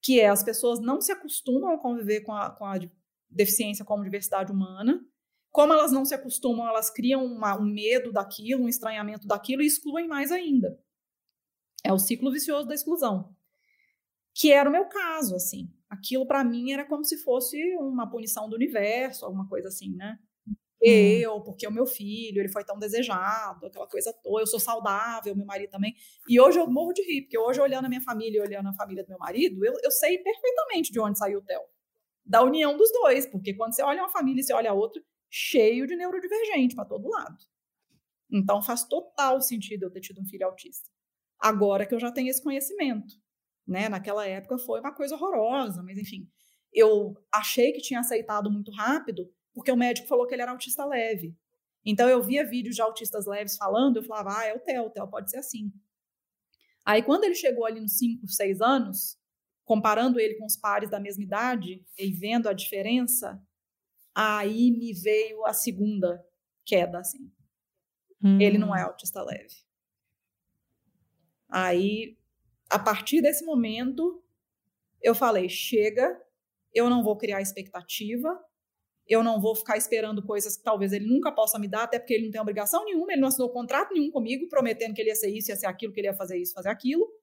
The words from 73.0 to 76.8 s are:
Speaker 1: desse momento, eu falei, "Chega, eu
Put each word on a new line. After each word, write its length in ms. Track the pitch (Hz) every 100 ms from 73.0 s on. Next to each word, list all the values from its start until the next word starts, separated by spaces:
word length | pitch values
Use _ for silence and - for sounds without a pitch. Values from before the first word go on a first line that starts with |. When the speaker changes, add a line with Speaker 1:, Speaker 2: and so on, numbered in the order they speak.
| - 311
Speaker 1:
desse 220 | 285 302
momento, 800 | 330 285 226 220 254 269 339 349 _ _ _ _ _ _ _ _
eu 140 | 226
falei, 340 | 226 254 208 180
"Chega, 720 | - - 226 208 208 294 - - _ _ _ _
eu 180 | 220